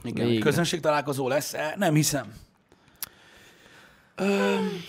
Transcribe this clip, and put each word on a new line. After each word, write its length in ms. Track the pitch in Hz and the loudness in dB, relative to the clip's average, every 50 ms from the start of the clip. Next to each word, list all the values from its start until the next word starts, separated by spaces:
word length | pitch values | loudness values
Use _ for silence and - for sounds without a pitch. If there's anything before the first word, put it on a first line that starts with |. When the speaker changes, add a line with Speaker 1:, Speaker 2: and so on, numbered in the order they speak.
| - | -10
Speaker 1:
Igen, 240 | 120 110 107 117 120 | -8 -4 -2 2 2
Speaker 2:
Végre. 160 | 117 110 107 | 2 4 4
Speaker 1:
közönségtalálkozó 840 | 151 139 156 175 - - 165 139 156 151 147 139 143 139 127 139 123 | 2 2 2 0 0 -2 -2 0 0 0 0 0 -2 -4 -2 -2 0
lesz-e? 480 | 131 - - - - - 147 156 - 190 | 0 0 -2 -2 -6 -6 -6 -6 -4 0
Nem 160 | 202 170 151 | 0 4 4
hiszem. 400 | 156 151 - 151 139 117 101 110 - - _ _ _ _ _ - _ _ _ _ _ - - - - - - - - - - - - - - - - - - - - _ _ _ | 4 4 4 0 -2 -4 -6 -14 -20 -20 _ _ _ _ _ -20 _ _ _ _ _ -16 -16 -16 -20 -20 -20 -20 -20 -20 -20 -20 -20 -20 -20 -20 -20 -20 -20 -20 -20 _ _ _
Öm, 540 | - 185 202 202 202 202 202 196 196 196 190 175 175 165 | -4 0 0 2 2 2 2 2 0 0 -2 -4 -6 -10